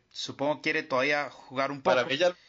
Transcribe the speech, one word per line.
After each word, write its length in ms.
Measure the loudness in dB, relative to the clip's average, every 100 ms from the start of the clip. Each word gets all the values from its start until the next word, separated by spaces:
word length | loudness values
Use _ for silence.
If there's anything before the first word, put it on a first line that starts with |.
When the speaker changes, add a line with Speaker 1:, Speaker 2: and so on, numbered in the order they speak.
| _
Speaker 1:
supongo 540 | -14 -10 -4 -2 -2
quiere 220 | -2 -4
todavía 460 | 0 0 2 0 -2
jugar 420 | -10 -10 -4 -4
un 100 | 0
poco. 140 | 2 2
Speaker 2:
Para 100 | 2
mí 100 | 2
ya, 160 | 0 0